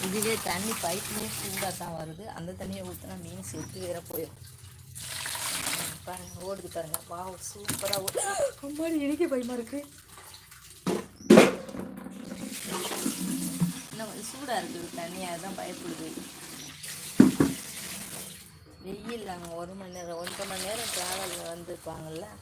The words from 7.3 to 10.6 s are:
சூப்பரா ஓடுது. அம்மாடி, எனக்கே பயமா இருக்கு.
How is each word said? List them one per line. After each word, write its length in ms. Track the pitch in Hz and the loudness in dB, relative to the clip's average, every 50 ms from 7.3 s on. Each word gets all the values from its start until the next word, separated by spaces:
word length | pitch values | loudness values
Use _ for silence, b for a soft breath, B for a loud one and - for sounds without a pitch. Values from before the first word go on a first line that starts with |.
| 185 - - - | -6 -8 -10 -10
சூப்பரா 480 | - 202 202 214 - - 202 196 - - 381 | -10 -6 -4 -4 -2 0 0 2 0 2 0
ஓடுது. 180 | - - 508 - 392 403 370 - 508 - - 277 | 0 -2 0 0 0 2 2 2 2 0 -4 -8
அம்மாடி, 340 | 277 294 294 320 330 330 302 285 | -6 -2 0 2 2 4 4 4
எனக்கே 200 | 277 294 285 349 | 2 4 4 4
பயமா 260 | 269 269 254 247 240 | 4 4 0 0 0
இருக்கு. 260 | 247 240 226 - - 285 285 - - - - - - - - - - - - - - - | -2 -4 -4 -4 -6 -6 -6 -8 -16 -20 -18 -18 -18 -16 -16 -16 -16 -18 -18 -18 -18 -18